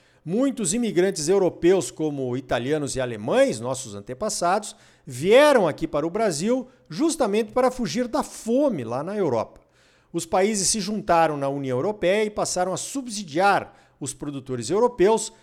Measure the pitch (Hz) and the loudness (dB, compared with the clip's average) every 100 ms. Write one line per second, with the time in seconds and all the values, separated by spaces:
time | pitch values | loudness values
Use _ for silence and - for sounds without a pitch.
0 | _ _ 156 196 277 220 196 233 233 165 | _ _ -4 0 0 0 -2 0 0 2
1 | 190 185 151 196 180 - 170 190 - - | 2 0 2 2 2 2 4 4 2 -4
2 | 156 143 127 123 127 127 123 156 139 131 | -4 -2 -4 -4 -2 -4 0 -2 -2 -4
3 | 127 110 110 214 277 135 120 127 117 101 | -4 -6 -2 2 2 0 -6 -6 -8 -14
4 | 101 127 214 208 175 202 214 - _ _ | -12 -8 -6 -2 0 0 -2 -16 _ _
5 | - 123 165 240 302 262 175 - 160 147 | -16 -6 4 6 8 4 0 -2 -4 -2
6 | 160 190 220 147 196 262 254 _ _ 160 | -2 0 -2 0 0 -2 -4 _ _ -2
7 | 320 - 233 208 220 254 247 - 220 170 | -2 2 0 0 0 2 0 0 -4 -2
8 | 247 269 - - 214 247 294 185 113 123 | -2 -2 -4 -8 0 2 2 0 -4 -4
9 | 160 214 175 117 101 - _ _ _ _ | -4 -2 0 0 -2 -8 _ _ _ _
10 | _ 170 165 202 196 214 180 220 190 214 | _ -8 -2 2 2 2 0 -2 -4 -6
11 | - 170 160 147 139 143 139 123 165 208 | 2 4 4 2 -2 -2 -2 -2 -2 0
12 | 175 202 214 208 175 - 185 175 - 277 | 2 2 0 -2 -4 -2 -2 -2 -6 -8
13 | 247 208 185 143 196 175 104 - _ _ | -8 -10 -6 2 4 4 0 -14 _ _
14 | 139 - 147 139 123 127 110 185 240 240 | -10 -8 -8 -10 -8 -8 -2 2 2 4
15 | 180 220 - - | 4 4 0 -12